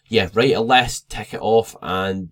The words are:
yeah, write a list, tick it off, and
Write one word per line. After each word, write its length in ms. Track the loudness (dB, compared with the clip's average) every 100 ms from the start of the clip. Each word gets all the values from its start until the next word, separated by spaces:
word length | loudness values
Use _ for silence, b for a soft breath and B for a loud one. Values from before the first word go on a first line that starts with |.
| _
yeah, 200 | -2 0
write 220 | 0 2
a 60 | 2
list, 500 | 4 4 2 -4 -10
tick 240 | -12 -10
it 80 | -6
off, 320 | 0 2 0 -6
and 460 | -6 -4 -2 -4 -8